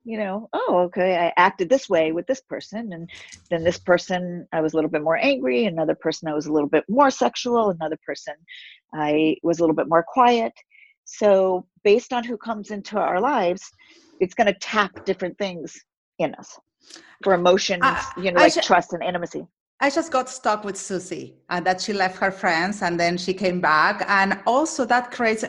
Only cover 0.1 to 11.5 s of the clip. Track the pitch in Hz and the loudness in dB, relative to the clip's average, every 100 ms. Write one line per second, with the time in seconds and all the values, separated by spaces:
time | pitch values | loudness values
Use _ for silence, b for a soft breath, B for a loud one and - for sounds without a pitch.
0.1 | 220 202 202 220 349 494 180 180 180 185 | -6 -6 -6 -6 -4 0 0 0 0 0
1.1 | 175 170 - 185 - 170 262 - 170 160 | 0 0 4 2 2 0 0 2 0 0
2.1 | 165 175 262 - - - 208 233 165 170 | -2 -4 -6 -8 -12 -10 -12 -10 -12 -14
3.1 | B B B _ 165 165 170 - 175 - | B B B _ -2 0 0 2 2 2
4.1 | 180 180 175 - 165 156 160 156 156 156 | -4 -4 -10 -6 -2 0 0 0 -2 0
5.1 | 165 269 262 254 247 214 165 156 156 160 | 0 0 0 0 0 0 0 -2 -2 -4
6.1 | - 160 151 151 151 143 156 - 240 277 | -6 -4 -6 -2 0 2 0 0 2 2
7.1 | - 240 - 247 233 208 165 156 156 - | 2 -2 -2 -2 0 0 -2 -6 -8 -8
8.1 | 143 - 147 - B B B _ 156 151 | -12 -12 -16 -18 B B B _ -4 0
9.1 | 151 156 139 165 160 165 156 143 165 165 | 2 2 0 0 2 2 2 2 2 2
10.1 | 262 240 233 226 - _ b b b - | 4 4 4 0 -6 _ b b b -20
11.1 | - 208 190 185 | 0 4 4 4